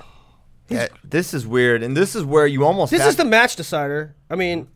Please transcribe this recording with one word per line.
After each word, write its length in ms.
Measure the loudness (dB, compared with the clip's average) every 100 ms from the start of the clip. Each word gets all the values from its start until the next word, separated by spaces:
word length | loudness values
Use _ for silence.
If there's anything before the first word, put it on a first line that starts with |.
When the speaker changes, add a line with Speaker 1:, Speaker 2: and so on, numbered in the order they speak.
| -20 -20 _ _ _ _ _
Speaker 1:
Yeah, 200 | -6 -6 -8
this 300 | -6 -4 -4
is 140 | -6 -4
weird, 360 | 0 2 2
and 140 | 0 -2
this 180 | -2
is 80 | -2
where 240 | 0 2 2
you 180 | 2 0
almost 240 | 2 0
Speaker 2:
This 100 | 2
Speaker 1:
have 100 | 2
Speaker 2:
is 60 | 2
the 80 |
match 320 | 2 4 2 -2
decider. 580 | -6 -6 -4 -6 -8 -14 _
I 80 | -6
mean, 320 | -4 -4 -8